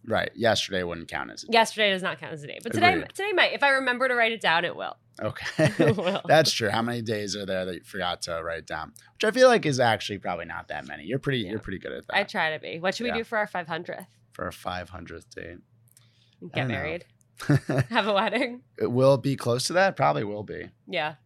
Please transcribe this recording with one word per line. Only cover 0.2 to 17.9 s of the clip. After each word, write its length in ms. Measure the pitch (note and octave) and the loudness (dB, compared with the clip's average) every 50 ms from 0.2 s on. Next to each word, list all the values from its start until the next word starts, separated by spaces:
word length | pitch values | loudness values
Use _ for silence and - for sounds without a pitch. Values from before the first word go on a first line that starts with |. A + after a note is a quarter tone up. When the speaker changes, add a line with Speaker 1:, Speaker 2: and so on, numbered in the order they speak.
| F2 - - | 0 -2 -4
Speaker 1:
Yesterday 480 | - A2+ A2+ G#2 - - - F#2+ F#2 | 2 4 4 4 4 0 -2 -2 -2
wouldn't 280 | F2+ E2+ E2+ E2 D#2+ - | -2 -2 -4 -8 -8 -8
count 200 | E2 D2 C2 A#1 | -8 -8 -8 -8
as 140 | G#1 - - | -12 -14 -4
a 20 | |
date. 80 | - A3+ | 2 4
Speaker 2:
Yesterday 380 | A3+ A3+ - - G#3+ G#3+ G3+ | 4 4 4 2 2 2 2
does 100 | F#3+ F#3 | 2 0
not 180 | F3+ F3+ D#3 - | -2 -6 -6 -6
count 140 | D#3+ B2+ D#3+ | -10 -12 -10
as 80 | D3+ D3 | -10 -10
a 40 | |
date. 140 | C#3+ - - - | -12 -14 -10 -8
But 100 | A#3+ - | -4 0
today, 200 | - F4 F4 F#4+ | 4 4 4 4
Speaker 1:
Agreed. 160 | E4 - - | 2 -2 -6
Speaker 2:
today 240 | - - G4 G#4 G4 | -8 -6 -4 0 2
might. 200 | E4+ B3+ - - | 4 4 2 2
If 80 | A3+ | 2
I 80 | C#4+ C#4+ | 2 4
remember 380 | C4+ C4+ C4+ B3+ B3 A#3+ C4 | 4 4 2 0 0 0 0
to 80 | B3+ B3 | 0 2
write 160 | A#3+ A3+ A3 | 2 2 2
it 100 | A3+ G#3 | 0 0
down, 240 | - F3+ D#3+ E3+ E3+ | 2 2 2 2 2
it 100 | D#3+ - | -2 -4
will. 220 | - F#2+ - - _ _ _ _ - | -6 -8 -8 -10 _ _ _ _ -6
Speaker 1:
Okay. 500 | - G#2+ - - - - - - D#3 C#3+ - | -6 -6 -6 -6 -8 -6 2 2 2 2 4
Speaker 2:
<laughs> 0 | - - A3+ | 4 4 4
It 60 | A2+ | 4
will. 260 | - E3+ F3+ G3 - - | 2 0 -2 -2 -2 4
Speaker 1:
That's 260 | - C#3 D#3+ D#3 - | 6 6 6 6 4
true. 180 | - - A#2+ G2+ | 0 0 0 0
How 120 | G2+ A2+ | 0 0
many 220 | A#2 A#2+ A#2+ A#2+ A2+ | 0 -2 -4 -4 -2
days 320 | A2+ A2 G#2 G#2 G2+ F#2 | -2 -2 -2 -2 -4 -6
are 100 | G#2 G2+ | -6 -4
there 200 | F#2+ F#2+ F#2 F#2 | -4 -2 -2 -2
that 100 | F#2 F2 | -4 -6
you 80 | D#2 - | -10 -12
forgot 400 | - - G2 F2+ F2 F2 E2 - | -12 -6 -4 -2 -4 -4 -4 -6
to 180 | F2 E2+ E2 E2 | -6 -6 -6 -4
write 220 | E2+ E2 D#2+ D#2 | -6 -6 -8 -8
down? 280 | - E2 D#2 D#2+ D2+ _ - _ _ _ | -8 -8 -8 -8 -10 _ -20 _ _ _
Which 120 | _ - | _ 0
I 40 | G#3+ | 0
feel 180 | G#3 B3+ B3+ | 6 8 8
like 160 | C4 A#3+ G3 - | 8 8 6 4
is 120 | D#3+ C3+ B2+ | 2 2 4
actually 380 | B2 A#2 A2 G2+ - - G#2 | 4 4 4 2 0 -6 -8
probably 280 | F#2 - G2+ F2+ E2+ E2+ | -6 -6 -6 -6 -6 -6
not 240 | E2 E2 F2 - _ | -10 -10 -12 -10 _
that 180 | D2+ D2+ C2 | -10 -10 -8
many. 160 | C2+ D2 D2+ D2 | -10 -14 -12 -6
You're 160 | F2 B2 C#3 | -6 -6 -4
pretty, 220 | - D3 C3+ B2 | -2 -2 -2 -2
Speaker 2:
Yeah. 100 | G#2 - | -4 -4
Speaker 1:
you're 80 | A2 G#2+ | -6 -8
pretty 180 | - - F#2+ | -6 -8 -10
good 140 | F2 - - | -8 -8 -8
at 160 | B1+ B1+ - | -10 -10 -8
that. 80 | - - | -2 -2
Speaker 2:
I 60 | F#3+ G3+ | -2 -2
try 260 | - - G3 E3 D#3 D#3 | -2 -2 -2 -2 -2 -2
to 20 | - | -6
be. 200 | - F2 G2 E3+ | -8 -10 -10 -4
What 160 | E3 F#3 F#3 | -2 -2 -2
should 80 | - A#3 | -2 -4
we 60 | A#3+ | -4
Speaker 1:
Yeah. 60 | A#3+ | -4
Speaker 2:
do 60 | A#3 A3+ | -4 -6
for 140 | - A#3 | -4 -4
our 80 | G#3+ G#3 | -4 -4
five 220 | - - F#3 E3+ | -4 -6 -8 -6
hundredth? 400 | E3+ E3 D#3+ F3 - - - F3+ _ _ _ _ _ | -6 -8 -8 -6 -10 -12 -12 -14 _ _ _ _ _
Speaker 1:
For 140 | _ - - | _ -8 -8
our 60 | F2+ | -8
five 380 | - - - F#2 F2+ F2+ F2 E2 | -8 -8 -8 -8 -6 -6 -8 -10
hundredth 400 | F2 E2+ E2+ D#2+ E2 D#2+ - _ - | -14 -16 -14 -14 -16 -16 -16 _ -16
date? 240 | - F2+ E2+ F2 - _ _ _ _ _ _ _ _ _ _ _ _ _ _ _ _ | -14 -14 -14 -14 -16 _ _ _ _ _ _ _ _ _ _ _ _ _ _ _ _
Speaker 2:
Get 80 | F3+ F3 - | -18 -8 -6
Speaker 1:
I 40 | - | -4
don't 60 | C#3 B2+ | -2 -2
know. 40 | A2+ | -2
Speaker 2:
married. 320 | C#3 C#3+ D#3 D#3+ F3 - _ _ _ _ _ _ - - | -4 -4 -6 -6 -8 -12 _ _ _ _ _ _ -8 2
Speaker 1:
<laughs> 420 | - - C#3+ - - C#3 C3+ C3 - | 2 2 2 2 0 0 0 0 2